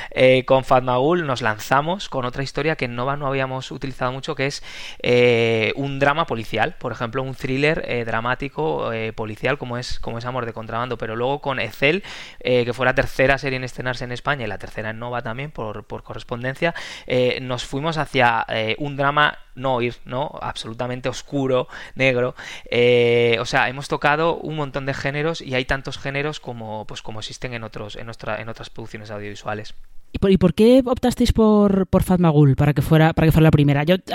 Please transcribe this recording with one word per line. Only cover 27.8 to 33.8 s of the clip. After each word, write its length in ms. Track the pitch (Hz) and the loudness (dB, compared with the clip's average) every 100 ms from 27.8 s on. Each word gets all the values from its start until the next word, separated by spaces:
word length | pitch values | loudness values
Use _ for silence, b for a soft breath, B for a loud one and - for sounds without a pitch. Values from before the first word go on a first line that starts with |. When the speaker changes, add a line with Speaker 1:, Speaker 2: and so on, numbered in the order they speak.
| 104 - | -12 -10
Speaker 1:
en 100 | 117 | -12
nuestra, 340 | 113 117 110 | -10 -8 -6
en 80 | 113 | -8
otras 220 | - 113 | -12 -12
producciones 400 | - 110 110 107 | -12 -12 -12 -12
audiovisuales. 640 | 104 104 101 - 107 - - - - - | -10 -10 -10 -8 -8 -8 -14 -14 -14 -10
Speaker 2:
¿Y 60 | - | 0
por, 120 | 196 | 4
y 80 | 190 | 4
por 160 | 180 | 4
qué 280 | - 220 262 | 6 6 6
optasteis 480 | 247 254 247 - 240 | 4 2 0 2 2
por, 560 | - 220 208 202 196 185 | 4 6 6 6 4 2
por 140 | 185 | 2
Fatmagul 500 | - 180 170 147 143 | 4 4 6 8 6
para 180 | 131 143 | 6 4
que 80 | 139 | 2
fuera, 320 | - 156 160 | 4 6 6
para 140 | 160 160 | 6 6
que 60 | |
fuera 100 | 165 | 8
la 80 | 160 | 8
primera? 320 | 151 143 143 | 8 6 4